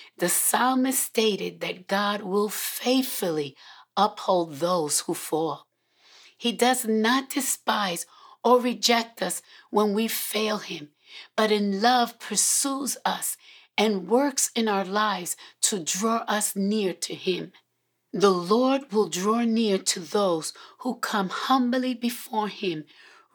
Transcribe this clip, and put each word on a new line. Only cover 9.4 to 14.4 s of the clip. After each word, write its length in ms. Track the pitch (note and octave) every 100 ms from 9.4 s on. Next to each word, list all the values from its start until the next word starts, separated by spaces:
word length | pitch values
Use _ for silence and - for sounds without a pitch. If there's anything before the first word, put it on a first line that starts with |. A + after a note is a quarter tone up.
| - - -
when 240 | G#3 G#3+
we 140 | G3+ A3+
fail 500 | - - G#3+ A3 G#3+
him, 320 | - E3+ D3 _ - - - -
but 160 | G#3+
in 280 | G#3 G3+ G3
love 380 | A#3 B3+ A#3+ -
pursues 800 | - G3+ - - C#4 C4+ C#4 -
us 320 | - - - - - - - -
and 300 | G#3+ G3 F3+
works 420 | A#3 C#4+ C4+